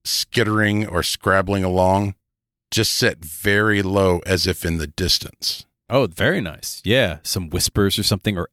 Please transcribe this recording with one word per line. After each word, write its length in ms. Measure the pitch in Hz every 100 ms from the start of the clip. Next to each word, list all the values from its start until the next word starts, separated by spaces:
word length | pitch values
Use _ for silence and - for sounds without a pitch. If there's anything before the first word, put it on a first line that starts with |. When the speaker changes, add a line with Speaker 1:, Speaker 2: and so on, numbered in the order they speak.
Speaker 1:
skittering 840 | - - - - 107 107 104 104 107
or 160 | 87
scrabbling 600 | - - 101 95 95 101
along, 520 | 92 92 92 98 101 - _ _ _ _ -
just 220 | - 107 -
set 280 | 120 71
very 580 | 80 - 101 101 110 101
low 360 | 95 98 95 85 -
as 220 | 92 92
if 180 | 87 85
in 120 | 82
the 100 | 76
distance. 800 | - 87 - - - - - - _ -
Speaker 2:
Oh, 160 | 123 110
very 340 | - 113 185
nice. 400 | 92 - - -
Yeah. 340 | 90 127 104 73
Some 260 | - 101 82
whispers 480 | 87 - - 98 98
or 40 |
something 340 | 101 101 110 95
or 120 | -